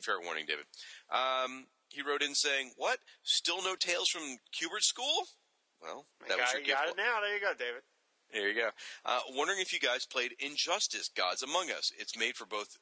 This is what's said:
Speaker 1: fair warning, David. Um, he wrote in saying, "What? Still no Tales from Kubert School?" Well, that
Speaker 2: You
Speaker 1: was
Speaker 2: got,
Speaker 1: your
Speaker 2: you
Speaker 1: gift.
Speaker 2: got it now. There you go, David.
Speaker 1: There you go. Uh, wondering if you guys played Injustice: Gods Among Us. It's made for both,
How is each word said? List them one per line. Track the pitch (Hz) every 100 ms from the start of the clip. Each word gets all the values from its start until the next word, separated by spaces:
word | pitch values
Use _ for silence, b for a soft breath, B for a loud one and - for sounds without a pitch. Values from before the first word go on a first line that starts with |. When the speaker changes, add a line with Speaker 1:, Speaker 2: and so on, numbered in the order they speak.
Speaker 1:
fair | - 98
warning, | 85 80 76
David. | 76 73 B B B -
Um, | 120 131 131 127 131 131 _ -
he | 143
wrote | 143 143
in | 143
saying, | 143 147 139 127 117
"What? | 165 254 B B
Still | - - - 175
no | 185 185
Tales | 180 175 185
from | 180 151 123 _
Kubert | - 165 202
School?" | - - 262 330 359 - _ _ _ _
Well, | 82 113 151 -
that | -
Speaker 2:
You | 95
Speaker 1:
was | 123
Speaker 2:
got, |
Speaker 1:
your | 135
Speaker 2:
you | 143
Speaker 1:
gift. | 139
Speaker 2:
got | 156
it | 180
now. | 220 226
There | 202
you | 208
go, | 202
David. | 139 123 123 - _ _ _ _
Speaker 1:
There | 110 101
you |
go. | 107 113 B B B -
Uh, | 120 131
wondering | 131 156 196
if | 185
you | 175
guys | - 127
played | - 131 123 -
Injustice: | 139 147 156 190 - 107 -
Gods | - 90 92
Among | 131 165 170
Us. | 85 - -
It's | 107 113
made | 117 123
for |
both, | 107 104 101 -